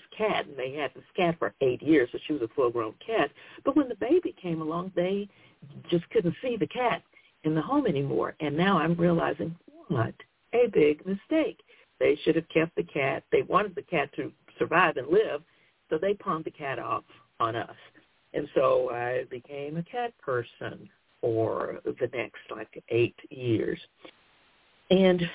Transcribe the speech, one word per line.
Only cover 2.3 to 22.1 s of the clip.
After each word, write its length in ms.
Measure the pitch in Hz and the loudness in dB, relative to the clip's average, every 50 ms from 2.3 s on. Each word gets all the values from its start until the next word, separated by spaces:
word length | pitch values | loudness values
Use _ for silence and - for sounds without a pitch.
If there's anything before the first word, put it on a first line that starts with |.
| 151 | -4
was 80 | 143 | -4
a 60 | 117 110 - | -4 -4 -2
full-grown 380 | - 131 120 117 120 113 110 - _ - | 0 0 0 0 -2 -4 -4 -8 _ -8
cat. 240 | - 226 208 147 143 - - - - - - _ | -4 0 0 0 0 -4 -12 -20 -20 -20 -4 _
But 100 | 269 262 | 2 2
when 140 | 302 285 247 | 2 2 2
the 60 | 226 | -2
baby 400 | - - 240 311 370 - 330 - - | -6 0 2 2 2 2 -2 -8 -6
came 200 | - 180 165 160 | -6 -6 -4 -4
along, 300 | 160 156 160 175 180 190 190 | -4 -4 -4 -4 -6 -4 -2
they 320 | - 175 185 196 202 202 202 _ _ - - _ _ - - - - - - | 0 0 0 0 -2 -4 -6 _ _ -20 -20 _ _ -20 -20 -20 -20 -6 0
just 200 | - 170 170 - | 0 0 0 2
couldn't 260 | - 233 175 170 - - | 0 0 2 2 -2 -2
see 160 | - 262 240 208 | -4 -4 -2 -2
the 100 | 156 - | -2 -4
cat 360 | - 247 247 233 - - - _ _ _ _ _ _ _ - | -2 0 0 0 0 -2 -6 _ _ _ _ _ _ _ -4
in 100 | 156 156 | -2 0
the 80 | 160 | 0
home 240 | 151 - 269 294 277 | 0 2 0 2 2
anymore. 500 | 220 151 135 139 143 - - - - - _ | 2 0 0 -2 0 0 0 -2 -2 -4 _
And 180 | 156 147 143 151 | -4 -4 0 2
now 220 | 175 196 196 165 | 2 4 4 2
I'm 160 | 151 165 170 | 2 2 2
realizing, 600 | 170 170 175 170 165 151 143 139 156 180 170 165 - _ - 285 330 330 - | 2 4 2 4 2 2 0 -2 -4 -6 -8 -8 -10 _ -20 -20 -20 -8 -4
what 260 | 170 120 - - - - - _ _ _ _ _ - | -2 0 0 -2 -4 -10 -20 _ _ _ _ _ 2
a 140 | 233 247 226 | 2 2 4
big 340 | 196 - 156 147 151 151 - | 4 4 4 4 4 0 -2
mistake. 540 | 185 196 196 - _ 311 320 302 - - - _ _ - _ _ _ _ _ | -6 -6 -6 -4 _ 0 0 0 0 -4 -10 _ _ -20 _ _ _ _ _
They 180 | 127 135 143 147 - | 2 2 2 2 2
should 120 | 156 160 | 2 2
have 140 | 165 165 - | 2 0 0
kept 260 | - 165 160 170 - | 0 0 0 0 -2
the 80 | - 170 | -6 -6
cat. 400 | - - 151 135 135 143 - - _ | -4 -2 -2 0 0 -2 -4 -4 _
They 120 | - 135 131 | 2 2 2
wanted 320 | 135 151 185 208 208 170 | 4 2 2 2 0 -4
the 80 | - - | -10 -8
cat 260 | - 180 156 139 139 - | -4 -2 -2 -2 -2 -6
to 160 | - 139 123 - _ _ - - - | -10 -10 -10 -10 _ _ -20 -4 -4
survive 400 | 120 117 165 170 185 165 143 143 | -2 2 2 2 2 2 0 -4
and 100 | 123 139 | -2 2
live, 340 | 165 208 220 156 135 143 - _ _ _ _ _ _ _ _ _ | 2 2 2 2 -2 -8 -10 _ _ _ _ _ _ _ _ _
so 80 | 160 156 | -4 -2
they 160 | 180 196 208 | 0 -2 -2
pawned 300 | 202 - 196 165 156 160 | -4 -4 -4 -4 -4 -6
the 60 | - | -10
cat 280 | - - 151 139 131 123 | -12 -10 -8 -8 -8 -8
off 240 | 120 120 120 - - _ - - _ _ _ _ | -6 -4 -6 -6 -6 _ -20 -20 _ _ _ _
on 160 | 120 113 113 | -2 -2 -2
us. 200 | 113 104 - - - - - _ - _ _ _ _ _ _ - | -4 -6 -8 -12 -20 -20 -20 _ -20 _ _ _ _ _ _ -6
And 140 | 147 147 - - | -6 -6 -2 0
so 340 | 143 135 131 131 127 127 127 | 2 4 4 4 4 2 0
I 340 | 120 120 120 120 127 127 131 - | -2 -4 -4 -2 -2 -4 -4 -6
became 480 | 131 123 - - 143 143 143 147 151 170 | -10 -14 -12 -12 -12 -10 -10 -6 -6 -6
a 60 | 170 | -8
cat 300 | - - 240 240 233 - _ | -6 -6 -6 -6 -6 -8 _
person 720 | - - 127 123 117 - - _ 127 113 - - - 101 _ _ _ _ _ _ | -6 -4 -4 -4 -4 -6 -12 _ -12 -12 -12 -12 -18 -20 _ _ _ _ _ _
for 580 | - 123 113 110 113 107 104 - - - - - - | -2 0 2 2 0 0 0 -2 -4 -4 -6 -6 -6
the 240 | - - - 135 120 | -8 -4 -2 -4 -4